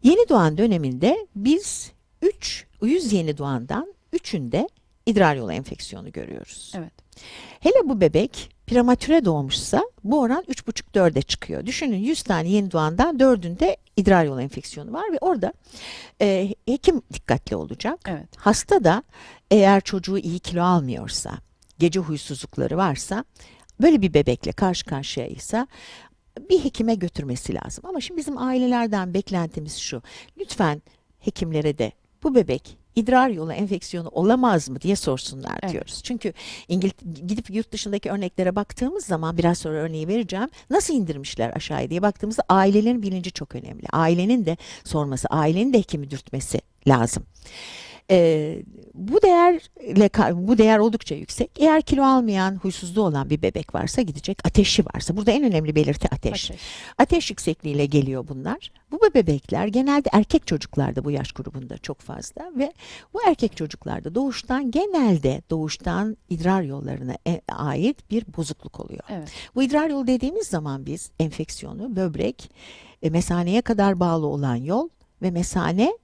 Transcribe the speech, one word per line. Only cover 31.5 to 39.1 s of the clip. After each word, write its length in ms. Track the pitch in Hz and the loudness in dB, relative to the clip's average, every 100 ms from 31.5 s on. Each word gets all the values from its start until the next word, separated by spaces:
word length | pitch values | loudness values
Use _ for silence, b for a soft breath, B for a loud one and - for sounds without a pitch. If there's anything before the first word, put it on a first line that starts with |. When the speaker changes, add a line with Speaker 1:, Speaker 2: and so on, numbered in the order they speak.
| 156 151 147 | 0 -2 -2
Speaker 1:
de 140 | 110 _ _ _ | -4 _ _ _
"Bu 120 | 311 | 2
bebek 440 | 254 202 127 - - _ - | 2 2 -2 -6 -20 _ -4
idrar 320 | 220 254 262 | 2 4 4
yolu 240 | 185 160 | -2 -6
enfeksiyonu 560 | 143 196 190 - 175 165 | -6 -4 -4 -6 -8 -6
olamaz 600 | - 190 247 254 175 143 | 2 4 4 4 2 0
mı?" 120 | 131 | -6
diye 160 | 175 202 | -2 0
sorsunlar 600 | - 131 - 135 - - | 0 -4 -6 -12 -10 -8
Speaker 2:
Evet. 100 | 196 | -6
Speaker 1:
diyoruz. 280 | - - - | -8 -10 -14
Çünkü 280 | - 247 202 B B B B | -10 -8 -8 B B B B
İngil-, 580 | 175 190 - 196 156 175 | -2 -2 -4 -14 -12 -6
gidip 240 | 214 - | -6 -4
yurt 220 | 196 220 | -6 -6
dışındaki 380 | 214 208 202 - | -8 -6 -6 -4
örneklere 460 | 202 180 - 185 190 | -4 -4 -2 0 0
baktığımız 480 | 208 - 247 381 | -6 -4 -4 -4
zaman, 340 | - | -4